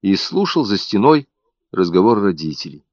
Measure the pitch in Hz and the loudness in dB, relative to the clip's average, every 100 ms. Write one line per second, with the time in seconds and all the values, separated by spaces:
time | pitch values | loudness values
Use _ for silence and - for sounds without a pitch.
0 | 95 95 - 180 196 170 120 101 - 101 | 0 0 0 -2 0 -2 -2 -4 -2 0
1 | 123 151 135 _ _ _ _ - 90 87 | 4 4 0 _ _ _ _ -2 0 2
2 | 101 110 101 82 80 73 - 71 _ | 2 2 0 -2 -8 -10 -14 -18 _